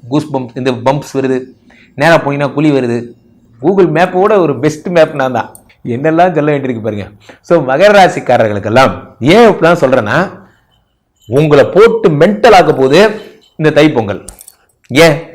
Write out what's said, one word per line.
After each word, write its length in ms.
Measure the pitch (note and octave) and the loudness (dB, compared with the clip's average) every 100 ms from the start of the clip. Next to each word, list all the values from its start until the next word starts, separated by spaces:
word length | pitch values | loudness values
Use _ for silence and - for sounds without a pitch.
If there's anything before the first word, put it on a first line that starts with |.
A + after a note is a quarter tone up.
| A#2+ | -4
கூஸ் 160 | C#3+ - | -6 -4
பம்ப்ஸ், 240 | C3+ B2+ C3+ | -8 -8 -8
இந்த 120 | C3 A#2+ B2 | -6 -4 -2
பம்ப்ஸ் 260 | D3 D3 C3+ | -4 -4 -6
வருது, 180 | C3+ C3 B2+ - _ _ _ - | -2 -4 -6 -20 _ _ _ -4
நேரா 180 | D3 E3 C#3 | 0 2 0
போனீங்கன்னா 240 | C#3+ C#3+ C#3+ | -4 -6 -2
குழி 140 | D3+ C#3 | 0 0
வருது. 220 | B2+ A#2 A#2 - _ _ _ _ | -2 -4 -8 -18 _ _ _ _
Google 240 | D3 G3 F3 D#3 | -2 0 0 0
மேப்போட 420 | F3+ F3+ G3+ G#3+ | -2 0 0 0
ஒரு 120 | E3 B2+ D3+ | 0 -2 -4
பெஸ்ட் 240 | D3+ - E3+ | -4 -4 0
மேப் 180 | D#3 D3 | 0 0
நான் 160 | C3 C3 | -4 -4
தான். 120 | - - _ _ - A#2+ | -8 -14 _ _ -10 -6
என்னெல்லாம் 400 | D3+ D#3+ F3+ D#3 | -4 0 0 0
சொல்ல 140 | D3 D3 | -2 -4
வேண்டியிருக்கு 280 | B2+ A#2 G#2+ | -4 -6 -8
பாருங்க. 200 | G#2 F#2+ - _ - - | -8 -12 -18 _ -20 -2
So, 80 | E3+ C3+ | -2 0
மகர 260 | C#3 G3 G3+ | 0 2 4
ராசிக்காரர்களுக்கெல்லாம் 960 | F3+ - C3 A#2+ A2+ G#2 G#2 A2+ C3 F#2 - _ A#2+ G3 | 2 0 -2 0 0 -2 -2 2 2 0 -14 _ 0 4
ஏன் 100 | A#3 | 4
இப்படிலாம் 280 | E3 E3 E3+ | 2 0 0
சொல்றேன்னா, 360 | C3+ B2+ G#2+ C3 F#3+ - - _ _ _ _ _ _ _ _ A#2+ | 0 0 -2 -4 -4 -8 -20 _ _ _ _ _ _ _ _ -2
உங்களை 260 | D#3 D3 B2 F3 | 2 2 2 4
போட்டு 320 | A3+ A3+ G#3 D3 | 2 4 -2 2
மென்டல் 360 | F3 G#3 B3+ G3 | 0 2 4 4
ஆக்க 160 | D3 C3 | 4 0
போகுது 200 | C3 D3+ G#3+ G3+ - _ _ _ | 2 2 2 -2 -16 _ _ _
இந்த 100 | D#3 D3+ | -2 2
தைப்பொங்கல். 420 | D3+ A#2+ G#2 F#2+ - - - _ _ _ _ B2+ E3 | 2 0 -4 -8 -12 -20 -20 _ _ _ _ 2 2
ஏன்? 120 | D3 - | 2 -8